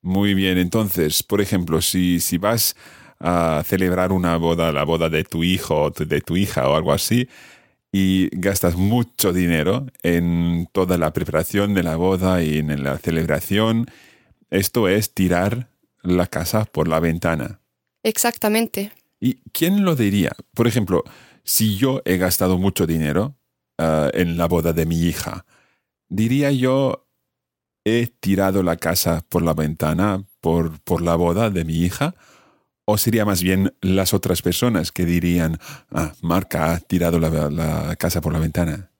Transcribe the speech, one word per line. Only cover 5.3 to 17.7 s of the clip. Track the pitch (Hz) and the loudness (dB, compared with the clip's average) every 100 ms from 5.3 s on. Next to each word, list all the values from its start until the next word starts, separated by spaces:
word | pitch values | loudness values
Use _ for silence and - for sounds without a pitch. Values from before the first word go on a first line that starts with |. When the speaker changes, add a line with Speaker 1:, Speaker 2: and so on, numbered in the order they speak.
| 82 | -2
Speaker 1:
hijo | 87 90 - 76 | 0 -2 0 0
o | 76 | 0
tu, | - | -4
de | 78 76 | -4 -4
tu | - 85 | -2 -2
hija | 98 - 65 | -2 0 0
o | 78 | 0
algo | 85 | 0
así, | 71 - 120 123 - - - _ _ _ | -2 0 0 -2 -10 -20 -20 _ _ _
y | 98 95 95 92 92 | 0 2 2 0 -2
gastas | 98 95 90 87 | -2 0 0 2
mucho | 98 120 117 - 98 | 2 2 -2 -2 0
dinero | 90 87 80 78 120 135 - | 2 2 2 0 -2 -6 -6
en | 87 85 85 85 85 85 87 | 0 0 2 0 0 -2 -2
toda | 98 90 87 | -2 0 0
la | 78 | 0
preparación | - 87 78 - 101 101 | -2 -2 -2 0 -2 0
de | 95 | 0
la | 87 80 | 0 0
boda | 92 95 92 92 | 0 2 2 2
y | 80 76 | 0 0
en | 76 71 | -2 -4
la | 69 71 | -4 -4
celebración, | - 82 80 76 - 101 113 113 117 - - _ _ _ _ | -2 -2 0 -2 -2 0 0 0 -4 -10 -20 _ _ _ _
esto | 95 101 120 98 | -2 0 0 2
es | 101 104 | 2 0
tirar | - 90 87 98 120 120 _ _ _ | 0 2 2 0 -4 -10 _ _ _
la | 90 90 87 | 0 0 0
casa | - 85 107 107 | -2 -2 -2 -2
por | - 82 | -4 0
la | 80 | 0
ventana. | 85 82 87 80 62 - _ | 0 0 -2 -2 -6 -12 _